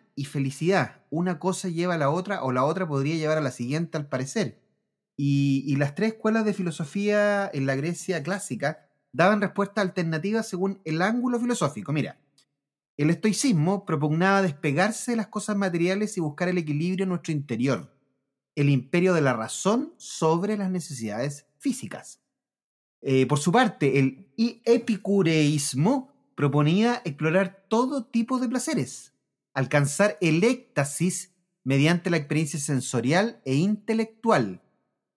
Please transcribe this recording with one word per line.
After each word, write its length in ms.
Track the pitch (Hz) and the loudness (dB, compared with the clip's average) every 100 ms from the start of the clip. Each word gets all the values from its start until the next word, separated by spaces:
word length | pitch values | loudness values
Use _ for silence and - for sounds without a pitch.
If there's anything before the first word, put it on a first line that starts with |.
| _ | _
y 120 | - 139 | -10 -8
felicidad. 800 | 147 135 139 160 190 120 - _ | -4 -4 -2 0 2 0 -6 _
Una 300 | 156 180 151 | -4 -2 -2
cosa 280 | 180 180 190 | -4 -4 -4
lleva 260 | 165 180 170 | -4 -2 0
a 20 | |
la 140 | 139 | 0
otra, 320 | 170 185 196 | 0 -2 -4
o 80 | 131 | -2
la 120 | 127 | 0
otra 240 | 143 175 175 | 0 0 -2
podría 280 | 139 139 165 | -2 -2 0
llevar 240 | 151 156 | 0 0
a 20 | |
la 80 | 139 | 0
siguiente, 480 | - 120 151 170 160 | -4 -4 -4 -4 -6
al 100 | 143 | -6
parecer. 540 | 127 135 226 147 - _ _ _ _ _ - | -6 -4 -4 -4 -6 _ _ _ _ _ -4
Y, 460 | 143 139 139 135 147 | 0 2 2 2 0
y 120 | 139 | 0
las 180 | 143 - | 0 0
tres 180 | 220 | -2
escuelas 320 | 220 220 220 214 | 0 0 0 0
de 80 | |
filosofía 960 | 202 175 - 160 202 208 208 208 202 196 | -2 -4 -6 -6 -4 0 2 2 0 -2
en 140 | 143 135 | -2 -2
la 80 | 135 | -2
Grecia 460 | 156 175 - 170 | -4 -6 -4 -4
clásica 680 | 143 196 - 117 143 156 _ _ _ | -4 -6 -6 -4 -4 -6 _ _ _
daban 300 | 131 180 214 | 2 4 4
respuestas 400 | 196 - 196 214 | 0 -2 -2 -2
alternativas 680 | 190 185 165 160 196 220 220 | -2 -2 -2 -2 -2 -2 -4
según 320 | 175 196 190 160 | -4 -4 -4 -4
el 160 | 156 | 0
ángulo 380 | 190 240 247 240 | 0 0 0 -2
filosófico. 520 | 240 233 147 107 104 | -2 -2 -2 -4 -6
Mira, 280 | 151 101 - _ _ _ _ _ _ _ - | -4 -4 -8 _ _ _ _ _ _ _ -2
el 140 | 147 | 0
estoicismo 760 | 170 220 - 285 170 160 196 - | 2 0 0 2 2 2 0 -2
propugnaba 580 | 160 151 160 190 196 | -2 0 2 4 4
despegarse 680 | 190 143 151 143 202 220 - | 2 -2 -2 0 0 0 -4
de 60 | 233 | -4
las 100 | 208 | -4
cosas 300 | 208 - 202 | -6 -4 -2
materiales 580 | 196 170 175 196 208 190 | 0 0 0 0 -4 -4
y 60 | |
buscar 260 | 151 147 180 | -4 -2 -2
el 120 | 180 | -2
equilibrio 440 | 156 147 175 185 | -2 -2 -2 -2
en 60 | 190 | -2
nuestro 240 | 175 - | -2 -4
interior, 580 | 151 139 113 135 110 - _ _ _ _ _ _ - | -4 -4 -2 0 0 -4 _ _ _ _ _ _ 0
el 140 | 143 | 2
imperio 460 | 135 120 175 185 170 | 2 2 2 4 4
de 60 | |
la 120 | 139 | 2
razón 600 | 117 110 - 185 240 311 - | 0 -4 -4 0 0 0 -8
sobre 600 | - - 160 170 202 214 | -16 -2 0 2 0 -2
las 120 | 190 | -4
necesidades 800 | 185 147 131 110 107 139 143 - _ | -4 -6 -8 -6 -4 -6 -8 -16 _
físicas. 640 | 285 - - - - - _ _ _ _ _ _ _ _ | -4 -4 -6 -12 -16 -20 _ _ _ _ _ _ _ _
Eh, 240 | 139 131 131 | 0 2 4
por 140 | 143 | 2
su 120 | 180 | 2
parte, 460 | 220 233 - 139 135 | 4 4 2 2 4
el 300 | 135 - - - | 2 0 -10 -2
i-, 240 | 233 - - | -2 0 2
epicureísmo 1500 | 240 240 196 190 202 165 160 147 151 143 131 175 269 - _ _ - | 2 2 -4 0 2 4 4 4 2 -2 0 2 0 -4 _ _ -2
proponía 680 | 143 143 151 180 233 240 | 0 2 4 4 2 0
explorar 640 | 170 143 156 180 190 - - | -4 -4 0 2 0 -4 -2
todo 380 | 226 262 277 226 | 0 0 -2 -2
tipo 340 | 226 233 254 | -2 0 -2
de 80 | 254 | -2
placeres, 680 | 254 277 269 123 - - _ _ _ _ 135 | -4 -2 -2 -4 -8 -18 _ _ _ _ -4
alcanzar 640 | 131 147 143 - 208 - | 0 2 2 2 0 2
el 220 | 170 160 | 2 4
éxtasis 920 | 226 254 - - 143 - 143 139 - _ _ _ | 4 2 -2 -2 -2 0 -2 -2 -8 _ _ _
mediante 480 | 131 135 151 175 180 | 0 4 4 2 2
la 60 | 170 | -2
experiencia 420 | 143 156 151 156 | 0 -2 -2 -4
sensorial 840 | 143 135 - 123 123 170 226 226 | -4 -4 -2 -2 2 2 2 -2
e 120 | - 135 | -2 0
intelectual. 1080 | 190 208 - 220 220 - 226 175 104 90 _ _ _ _ _ | 2 0 -2 -2 -4 -4 2 2 2 -6 _ _ _ _ _